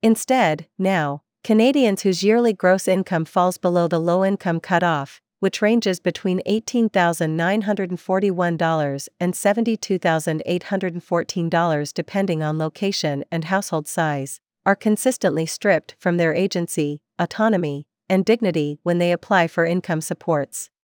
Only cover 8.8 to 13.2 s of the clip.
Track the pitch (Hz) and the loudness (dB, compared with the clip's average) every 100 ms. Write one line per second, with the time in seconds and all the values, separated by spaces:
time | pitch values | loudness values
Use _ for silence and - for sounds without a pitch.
8.8 | 147 139 - _ 180 180 196 208 233 220 | -2 -4 -10 _ -4 0 2 2 2 -2
9.8 | - 185 180 160 156 156 - 180 - 196 | -2 -2 0 0 0 -4 -2 -4 -2 -4
10.8 | 185 175 - 170 165 - 170 170 170 151 | -4 -6 -4 -4 -2 -4 0 0 2 0
11.8 | 147 - 160 196 196 160 156 156 156 - | -2 -6 -6 -2 -2 -2 -2 -2 -4 -4
12.8 | 196 196 156 139 | -4 -2 -4 -4